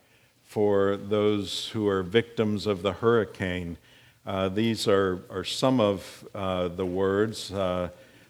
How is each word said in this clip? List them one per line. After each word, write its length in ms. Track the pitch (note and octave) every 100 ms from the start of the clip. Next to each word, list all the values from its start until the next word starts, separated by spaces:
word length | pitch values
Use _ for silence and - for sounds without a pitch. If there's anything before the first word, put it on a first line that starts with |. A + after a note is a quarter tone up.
| _ _ _ _
for 520 | - A2+ G#2 G2 G2 G2+
those 720 | G2+ G#2 G#2 G#2 G2 - -
who 120 | A2+ G#2
are 160 | G2
victims 640 | F2+ A2+ A#2 - A2 G#2 F#2+
of 140 | F#2+
the 140 | G2
hurricane. 840 | F2+ A#2 A#2 G2 - F#2 F2+ E2+ E2+ _ - - _
Uh, 240 | - G2 F#2+
these 400 | F#2+ A2+ G#2+ -
are, 320 | G2 F#2+ F2+ -
are 160 | F#2+
some 340 | F2 - C3+ B2+
of, 480 | G#2 F#2+ - - -
uh, 340 | G#2 F#2+ F#2 F2+
the 180 | F2 F#2
words, 680 | F#2 F#2+ G2 A2 G#2 -
uh, 380 | F#2+ F#2 F2+ F2 - - - -